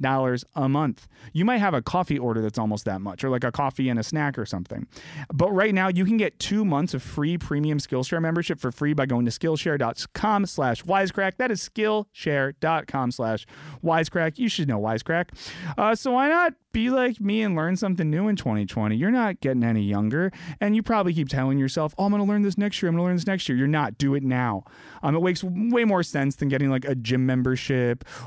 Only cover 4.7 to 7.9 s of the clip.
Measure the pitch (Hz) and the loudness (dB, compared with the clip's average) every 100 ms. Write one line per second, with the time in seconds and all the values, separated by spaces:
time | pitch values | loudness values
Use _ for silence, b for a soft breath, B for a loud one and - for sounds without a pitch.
4.7 | - - B B 147 139 139 180 185 214 | -10 -12 B B -14 -6 0 2 4 2
5.7 | 190 190 180 190 226 185 - - 208 208 | 2 2 2 2 2 0 -2 -2 0 2
6.7 | 143 180 131 - - 151 175 - 147 151 | 2 0 -4 -6 -2 -2 -2 -2 0 0
7.7 | 147 - | 0 -2